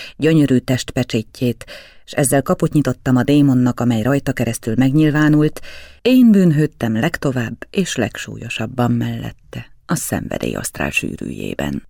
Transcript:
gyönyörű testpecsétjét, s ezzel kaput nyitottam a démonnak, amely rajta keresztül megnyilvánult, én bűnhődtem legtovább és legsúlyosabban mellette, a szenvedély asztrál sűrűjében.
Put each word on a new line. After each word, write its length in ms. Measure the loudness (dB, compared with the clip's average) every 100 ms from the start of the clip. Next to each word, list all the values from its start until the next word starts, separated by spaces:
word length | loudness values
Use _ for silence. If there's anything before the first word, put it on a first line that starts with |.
| -18 -2
gyönyörű 400 | 2 4 4 2
testpecsétjét, 1080 | 2 -2 -2 -4 -2 -4 -6 -4 -4 -4 -12 -20 -20 -20 -8
s 60 |
ezzel 300 | -4 0 0
kaput 320 | 0 -2 0
nyitottam 420 | 2 0 -2 0 2
a 80 |
démonnak, 560 | 4 4 4 4 2 0
amely 220 | 0 0
rajta 320 | 0 0 -2
keresztül 400 | -2 -4 -4 -2 0
megnyilvánult, 840 | 2 4 2 4 4 4 2 -2 -14 -18 -20 -4
én 300 | 2 6 8
bűnhődtem 680 | 6 6 4 0 -2 -2 0
legtovább 680 | -2 -2 -2 -2 -4 -8 -6
és 260 | -4 -2 -2
legsúlyosabban 960 | -4 -6 -12 -12 -10 -8 -6 -2 0
mellette, 760 | 0 -2 -6 -10 -14 -16 -16 -16 -20 -6
a 100 | -6
szenvedély 600 | -4 -6 -4 -4 -4 -6
asztrál 340 | -8 -6 -6
sűrűjében. 960 | -6 -10 -8 -10 -8 -8 -6 -6 -8